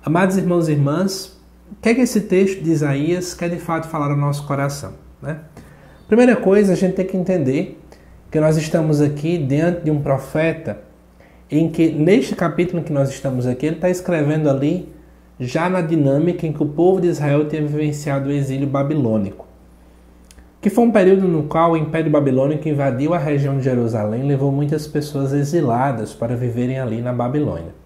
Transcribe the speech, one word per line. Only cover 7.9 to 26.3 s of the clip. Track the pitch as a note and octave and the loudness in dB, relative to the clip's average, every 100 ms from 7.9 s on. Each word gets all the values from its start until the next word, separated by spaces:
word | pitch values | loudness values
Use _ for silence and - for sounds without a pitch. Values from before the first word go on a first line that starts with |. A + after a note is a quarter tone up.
| - - - - | -20 -20 -20 -4
que | D#3 | 0
nós | D#3 D#3+ | 2 2
estamos | D3+ E3+ D#3 D3 | 0 0 2 2
aqui | D3 D3 D#3+ F3 | 2 0 -2 -2
diante | C3+ C#3+ E3+ F3 | 0 0 0 0
de | D#3 | -2
um | D3+ | -2
profeta | C#3+ C3+ - D#3 E3 D#3 - G2+ - - _ _ - - - | 0 -2 -2 -2 -2 -2 -8 -10 -14 -20 _ _ -20 -20 -2
em | D3 D#3+ | 0 0
que, | E3 D#3+ | 2 2
neste | D3 D#3+ A3+ C4+ - | 4 4 4 2 -2
capítulo | E3+ - F3 F3 | -2 0 -2 -2
em | |
que | C#3+ | -2
nós | C#3+ C3+ | -2 -2
estamos | - C#3 B2+ B2 | -2 -4 -2 -2
aqui, | B2 D3+ | -2 -2
ele | E3 | -2
tá | F3+ | -2
escrevendo | F3+ - E3 D3 D#3 D3 | -2 -2 0 0 2 0
ali | C3+ D3 F3+ - - - - - - | 2 0 -2 -6 -20 -20 -20 -20 -10
já | B2 D#3+ F3 | -6 -2 0
na | F#3 | -2
dinâmica | D#3+ E3 C#3 C#3 F3 - E3 | 0 0 2 2 0 0 -4
em | |
que | C#3+ | -2
o | D3 | -4
povo | D#3 F3+ F#3+ | 2 2 4
de | F3 | 0
Israel | C#3 D3 C#3+ D3+ | 0 0 2 0
tinha | D#3 | -2
vivenciado | D3 D3 D3+ D3 D#3 C#3 C3+ | -2 -2 -2 -4 -4 -2 -2
o | |
exílio | C#3+ C3 C3+ C#3 | -2 -2 -2 -2
babilônico, | C#3 C#3 D3+ A#2 A2 F#2+ - - - - - - - - - - - - _ | -2 0 0 2 0 -2 -8 -20 -20 -20 -20 -20 -20 -20 -20 -20 -20 -20 _
que | G#3 | 0
foi | A#3+ | 4
um | A#3 | 4
período | G#3+ F#3 F#3+ F#3+ | 6 6 6 4
no | D#3+ | 0
qual | D3 D#3+ E3+ | 0 0 2
o | E3 | 2
Império | D3 D#3+ D#3+ | 0 -2 2
Babilônico | D3 C#3 B2+ C#3 D3+ D#3 | 2 2 2 2 0 -2
invadiu | C#3+ C#3 A#2+ D3 | -2 0 0 0
a | F3 | 0
região | D3+ C#3+ C#3 C#3 | 0 0 0 0
de | |
Jerusalém | C3 B2 A#2 A2+ G#2+ A#2 | 0 0 0 0 -2 -2
e | C#3 | 0
levou | C#3 C#3 | 0 0
muitas | C#3 D3 D#3 D#3 | 0 -2 -2 -4
pessoas | D3+ C#3+ C#3 C3+ | -6 -4 -4 -2
exiladas | C#3+ C#3+ E3+ C#3+ A#2 C#3 A#2 G#2 | 0 0 0 0 0 0 -2 -8
para | - A#2 | -6 -4